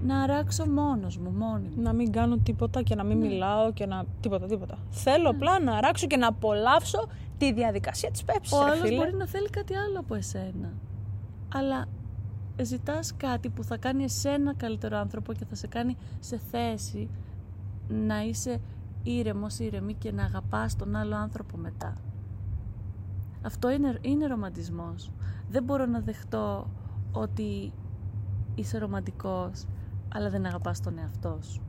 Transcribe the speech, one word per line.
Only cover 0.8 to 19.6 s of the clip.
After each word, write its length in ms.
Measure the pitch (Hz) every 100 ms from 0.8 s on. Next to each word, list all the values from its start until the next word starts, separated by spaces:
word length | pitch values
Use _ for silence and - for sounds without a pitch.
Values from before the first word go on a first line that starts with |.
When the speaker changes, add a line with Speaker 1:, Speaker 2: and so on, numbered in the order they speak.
| 294 254 180 147
Speaker 1:
μου, 120 | 180
μόνη 380 | 190 226 214 196 -
μου». 60 |
Speaker 2:
Να 100 | 233
μην 200 | 226 233
κάνω 240 | 214 233 240
τίποτα 460 | - 220 233 262
και 120 | 247
να 100 | 214
μην 140 | 202 220
Speaker 1:
Ναι. 80 | 226
Speaker 2:
μιλάω 460 | 247 190 208 220
και 140 | 220 202
να, 180 | 190 180 -
τίποτα, 260 | 226 196 185
τίποτα. 320 | 208 180 - -
Θέλω 320 | - - 285
Speaker 1:
Ναι. 60 | 330
Speaker 2:
απλά 320 | 247 277 381
να 120 | 285 214
αράξω 300 | 247 339 330
και 100 | 277
να 100 | 240
απολαύσω 800 | 220 220 208 226 302 320 - 453 - - -
τη 140 | 277
διαδικασία 580 | 226 233 202 - - -
της 140 | -
πέψης, 280 | - 403 - 285
Speaker 1:
Ο 60 |
Speaker 2:
ρε 60 | 285
Speaker 1:
άλλος 100 | 311
Speaker 2:
φίλε. 160 | 311 240
Speaker 1:
μπορεί 180 | 330 381
να 100 | 370
θέλει 220 | 381 415
κάτι 240 | - -
άλλο 240 | 381 415 381
από 160 | 320
εσένα. 580 | 214 196 196 190 185 185 - - - - - - - -
Αλλά 320 | 269 269 262 254 - - - - - - -
ζητάς 540 | 247 247 - 302 320 -
κάτι 320 | 269 240 247
που 160 | 208
θα 120 | 214 226
κάνει 280 | 254 269
εσένα 500 | 269 - 277 285 285
καλύτερο 420 | 285 233 214 214 208
άνθρωπο 340 | 202 214 214
και 120 | 220
θα 100 | -
σε 120 | - -
κάνει 300 | 233 240 254 - -
σε 200 | - 240 -
θέση 580 | 240 233 220 - 202 220 - - - - - - - -
να 340 | 214 214 214
είσαι 380 | 220 226 254 240 - - - -
ήρεμος, 560 | - 240 220 202 208
ήρεμη 360 | -